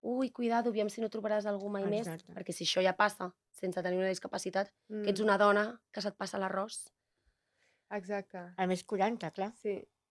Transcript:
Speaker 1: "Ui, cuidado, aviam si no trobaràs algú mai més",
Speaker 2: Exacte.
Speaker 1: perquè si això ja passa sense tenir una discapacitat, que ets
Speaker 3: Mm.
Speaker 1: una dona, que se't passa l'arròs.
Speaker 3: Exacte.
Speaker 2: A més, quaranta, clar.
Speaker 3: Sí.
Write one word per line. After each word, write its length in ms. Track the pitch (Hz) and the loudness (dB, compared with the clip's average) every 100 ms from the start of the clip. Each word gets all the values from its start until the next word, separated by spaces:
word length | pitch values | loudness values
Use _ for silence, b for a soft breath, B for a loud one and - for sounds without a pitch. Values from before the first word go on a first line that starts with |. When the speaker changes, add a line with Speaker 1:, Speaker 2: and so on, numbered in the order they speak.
Speaker 1:
"Ui, 280 | 226 247 262 | -2 -2 -2
cuidado, 380 | - 240 233 240 | -2 0 2 2
aviam 200 | 214 208 | 2 0
si 120 | 208 | 0
no 80 | 220 | -4
trobaràs 360 | 220 214 214 208 | -2 -2 0 0
algú 220 | 202 202 | -2 -2
mai 140 | 202 | -2
més", 240 | 196 208 214 | 0 0 -2
Speaker 2:
Exacte. 240 | 165 - | -6 -10
Speaker 1:
perquè 200 | - 185 | -12 -8
si 100 | 175 | -4
això 180 | 165 - | 0 4
ja 120 | 185 185 | 4 6
passa 380 | 208 - 180 - _ | 2 2 -10 -10 _
sense 320 | - 190 185 | -8 -4 -2
tenir 140 | 180 180 | 0 0
una 80 | 190 | 0
discapacitat, 640 | 185 - - - 185 202 _ _ | -2 -4 -6 -2 -2 -4 _ _
que 220 | 214 208 | -4 0
ets 100 | 196 | 2
Speaker 3:
Mm. 40 | 214 | 4
Speaker 1:
una 120 | 196 | 6
dona, 440 | 208 202 214 240 _ | 8 6 2 -4 _
que 80 | - | -8
se't 140 | 202 196 | -8 -6
passa 220 | 196 202 | -8 -4
l'arròs. 460 | 190 190 208 - - _ _ _ _ _ _ _ _ _ _ | -4 -2 -4 -8 -16 _ _ _ _ _ _ _ _ _ _
Speaker 3:
Exacte. 600 | 208 185 202 196 185 175 180 | -8 -4 -6 -6 -12 -12 -2
Speaker 2:
A 120 | 185 | 0
més, 180 | 185 - | 0 -2
quaranta, 460 | 208 190 233 165 | 0 0 0 -6
clar. 200 | - 196 233 | -6 -6 -4
Speaker 3:
Sí. 300 | 214 196 - _ _ | -4 -4 -8 _ _